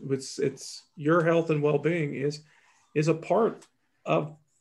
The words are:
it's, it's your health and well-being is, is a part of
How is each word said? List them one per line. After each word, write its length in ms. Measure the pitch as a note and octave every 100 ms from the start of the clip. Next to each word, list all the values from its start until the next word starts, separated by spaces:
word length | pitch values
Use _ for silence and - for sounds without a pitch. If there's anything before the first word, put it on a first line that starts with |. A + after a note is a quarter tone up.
| C3+
it's, 300 | C3+ C3 -
it's 460 | C#3 - - - -
your 300 | - D3 E3+
health 260 | E3 E3+ E3
and 100 | D3+
well-being 540 | D3 D3 D3 E3+ D3
is, 280 | D3 C#3+ D3+ - _ _ _ _
is 140 | D3 D#3
a 60 |
part 520 | D#3 - F3+ A3 - - _ _ _ -
of 300 | D#3+ D#3 - _ _